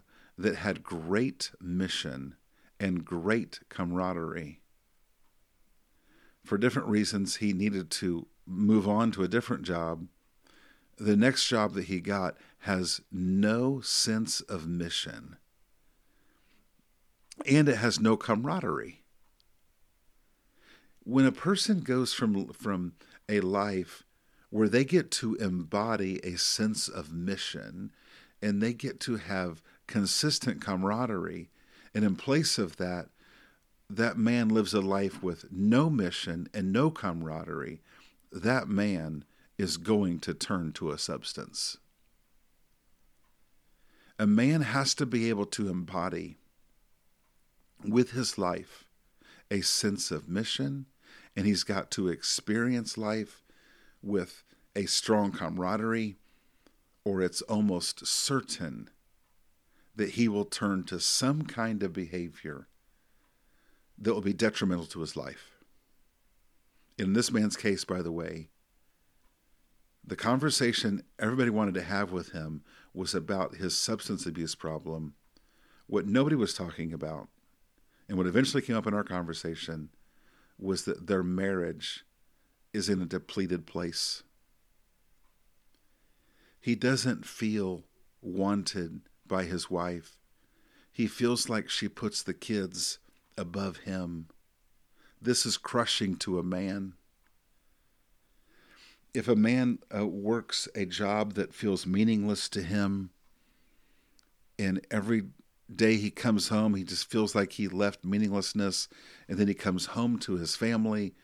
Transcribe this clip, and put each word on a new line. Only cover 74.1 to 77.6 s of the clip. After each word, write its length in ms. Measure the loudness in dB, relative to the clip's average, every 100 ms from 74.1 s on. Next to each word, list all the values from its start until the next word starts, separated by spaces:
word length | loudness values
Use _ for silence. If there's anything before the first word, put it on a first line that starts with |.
| -6 -4
abuse 280 | -6 -6
problem. 600 | -6 -6 -6 -6 -8 -8 -12 _ _ _ _ _ _ -2
What 180 | 0 2
nobody 300 | 4 4 4
was 180 | 2
talking 380 | 0 -6 -6 -8
about, 340 | -6 -6 -8 -12 _ _ _